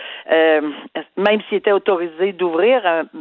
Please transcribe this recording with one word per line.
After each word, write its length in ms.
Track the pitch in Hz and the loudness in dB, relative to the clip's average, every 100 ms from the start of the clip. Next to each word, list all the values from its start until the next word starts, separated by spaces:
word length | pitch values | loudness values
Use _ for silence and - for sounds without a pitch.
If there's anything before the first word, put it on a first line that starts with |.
| - - - | -16 -16 0
euh, 400 | 160 160 156 147 131 - 160 | 2 4 2 0 -8 -12 -14
est-ce, 260 | 156 - | -10 -2
même 180 | 202 214 - | 0 0 -2
s'ils 100 | 202 | -2
étaient 120 | 214 | 2
autorisés 640 | 196 202 185 170 160 190 | 2 2 0 -2 -4 -4
d'ouvrir, 480 | 175 180 165 208 254 | -2 -2 2 2 2
euh, 200 | 190 165 151 156 | 2 -2 -4 -10